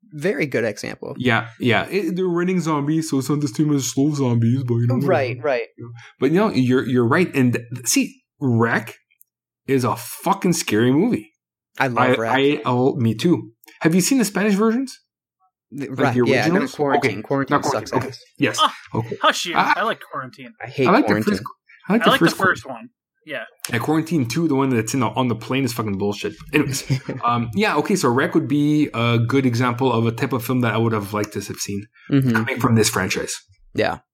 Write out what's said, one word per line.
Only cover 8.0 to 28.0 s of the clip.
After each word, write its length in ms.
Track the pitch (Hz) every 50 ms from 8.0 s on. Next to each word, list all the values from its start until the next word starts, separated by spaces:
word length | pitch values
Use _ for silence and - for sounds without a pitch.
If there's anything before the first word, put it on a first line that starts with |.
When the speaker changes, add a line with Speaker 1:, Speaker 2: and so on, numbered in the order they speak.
| 131 - - _ _ _ _ _
Speaker 2:
Wreck 560 | 147 131 120 113 113 117 123 196 226 - - _ _ _ _ _ _ _ _ _ _ _ _ _ _ -
is 160 | 135 135 120
a 120 | 117 -
fucking 580 | - - - - - - 165 196 190 - 185 170
scary 380 | - - - - 104 117 123
movie. 400 | 131 143 180 247 214 104 - - _ _ _ _ _ _ _ _ _ -
Speaker 1:
I 80 | 131 135
love 100 | 120 113
Speaker 2:
I, 180 | 123 127 127
Speaker 1:
Wreck. 160 | - 113 113 120 135
Speaker 2:
I, 240 | 135 143 147 147 -
oh, 300 | 143 123 123 127 135 - 143
me 160 | 120 113 107
too. 360 | 110 - 175 170 123 - - _ _ _ - - -
Have 120 | - 170 160
you 40 | 190
seen 180 | 180 - 277 269
the 60 | 226
Spanish 280 | 202 - 185 196 214 202
versions? 440 | 190 214 226 220 240 269 254 - - _ _ _ _ _ _ _ _ _ _ _ _ _ _
Speaker 1:
The, 180 | - 135 139 -
Speaker 2:
Like 100 | 131 131
Speaker 1:
right, 140 | 135 139 120
Speaker 2:
the 80 | 123 123
Speaker 1:
yeah, 180 | 113 135 127 104
Speaker 2:
originals? 260 | - 170 185 247 262
Speaker 1:
not 40 | - -
Quarantine. 340 | 147 139 139 147 139 131
Speaker 2:
Okay. 100 | 101 98 107
Speaker 1:
Quarantine 320 | - 139 139 135 131 147 139
Speaker 2:
Not 60 | 139
Quarantine. 240 | 147 135 110 110 -
Speaker 1:
sucks 100 | - - -
Speaker 2:
Okay. 40 | -
Speaker 1:
ass. 100 | - - - _ _ _
Speaker 2:
Yes. 200 | 139 120 - -
Speaker 3:
Ah, 120 | 311 277 - - - - -
Speaker 2:
Okay. 220 | - 113 - - -
Speaker 3:
hush 240 | - 311 - - - 180
you. 60 | 165 -
Speaker 2:
Ah. 160 | 185 277 302
Speaker 3:
I 60 | 175 196
like 160 | 226 202 - - -
Quarantine. 420 | - 147 131 131 127 - 135 120 113 _ -
Speaker 1:
I 40 | 120
hate 180 | 123 - 131 127
Speaker 2:
I 40 |
like 120 | 185 247 285
the 20 | 110
Speaker 1:
Quarantine. 260 | 104 104 110 - 104
Speaker 2:
first, 100 | 95 - - - _ _ _ - - _ -
I 40 | 185
like 80 | 233 220
Speaker 3:
I 20 |
Speaker 2:
the 60 | 214
Speaker 3:
like 80 | 240 262
Speaker 2:
first 160 | - 160 - -
Speaker 3:
the 60 | 196
first 220 | 190 170 135 -
Speaker 2:
one. 100 | 131 131
Speaker 3:
one. 140 | 113 113 - _ _ _ _ _ _ _
Yeah. 180 | 156 147 123 110 - _ _ _ -
Speaker 2:
Yeah, 80 | 123 117
Quarantine 480 | 120 127 151 160 156 160 175 165 131 117
two, 200 | - 160 170 160
the 80 | 139
one 140 | 131 135 135
that's 240 | 131 113 110 117 -
in 60 | 139
the, 60 | 120 107
on 200 | - 127 131 123
the 60 | 113
plane 280 | 117 - - 131 131 135
is 80 | 123 117
fucking 240 | - 113 107 98 95
bullshit. 360 | 98 104 104 - - - - - - - -
Anyways, 300 | 151 143 - 123 - - - 139 131 - -
Speaker 1:
<laughs> 120 | - 131 -
Speaker 2:
um, 260 | 117 120 120 120 117 113
yeah, 200 | 190 214 214 170 151
okay, 180 | 147 - 214
so 140 | 175